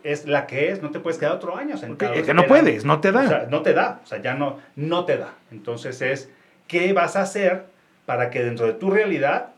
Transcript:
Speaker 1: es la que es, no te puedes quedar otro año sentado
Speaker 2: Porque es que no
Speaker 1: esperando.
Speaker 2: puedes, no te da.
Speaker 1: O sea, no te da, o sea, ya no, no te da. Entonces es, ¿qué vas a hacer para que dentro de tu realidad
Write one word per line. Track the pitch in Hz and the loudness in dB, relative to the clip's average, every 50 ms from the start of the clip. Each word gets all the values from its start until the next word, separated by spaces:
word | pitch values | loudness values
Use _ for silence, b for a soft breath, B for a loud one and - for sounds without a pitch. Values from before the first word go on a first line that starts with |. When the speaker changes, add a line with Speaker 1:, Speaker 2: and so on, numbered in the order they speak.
| - | -6
Speaker 1:
es | 147 147 143 151 | -6 -6 -6 -2
la | 147 143 139 139 | 0 0 0 0
que | - 127 139 151 180 | -2 -2 -2 0 0
es, | 196 - | -2 -4
no | 156 147 | -6 -8
te | 156 165 | -8 -6
puedes | 160 165 160 - | -6 -6 -4 -2
quedar | 151 151 | -2 -2
otro | 180 - - - - | -2 -2 -4 -6 -8
año | 233 285 294 269 | -6 -6 -6 -8
sentado | - - 117 - - 202 - | -8 -8 -10 -6 -4 -2 -2
Speaker 2:
Porque | - 156 | 0 0
es | - | 0
que | - 156 | 2 4
no | 175 | 6
Speaker 1:
esperando. | 180 196 269 320 311 | 6 8 8 8 8
Speaker 2:
puedes, | 175 110 107 107 | 6 4 2 2
no | 143 156 151 | 2 2 4
te | 202 196 | 4 2
da. | 202 247 277 | 4 4 4
Speaker 1:
O | 214 | 2
sea, | 151 - - 120 | 2 0 0 -2
no | 147 160 | -2 0
te | 156 185 | 2 2
da, | - 175 220 247 - - - | 2 2 2 0 -2 -8 -12
o | |
sea, | - - 101 | -12 -10 -8
ya | 110 123 131 | -6 -4 -4
no, | 143 143 135 - B B B B | -2 -4 -4 -6 B B B B
no | 135 151 160 175 175 175 | -8 -4 -2 -2 -2 0
te | 156 139 | 0 -2
da. | - - - - - _ - | -2 -4 -8 -14 -20 _ -20
Entonces | 113 104 - 120 117 117 - 131 120 - | -20 -14 -10 -10 -10 -8 -8 -10 -8 -4
es, | 131 131 135 131 - - b b b b b b b - | -4 -4 -4 -4 -8 -14 b b b b b b b -4
¿qué | 165 175 180 190 | -2 0 2 2
vas | 196 175 170 - - | 2 2 2 2 0
a | 196 | -2
hacer | 185 190 - 202 196 180 185 190 - - _ b b b b b b | -2 -2 -2 0 0 0 0 0 -6 -12 _ b b b b b b
para | - 123 120 123 120 | -6 -2 -2 -2 -2
que | - 127 120 | -2 -2 -2
dentro | 120 117 113 117 | -2 -2 0 0
de | 110 110 | 0 0
tu | - 185 196 | 0 0 0
realidad | 190 214 214 196 165 139 135 143 180 240 - - - | 2 2 2 2 0 0 2 2 2 0 -2 -6 -14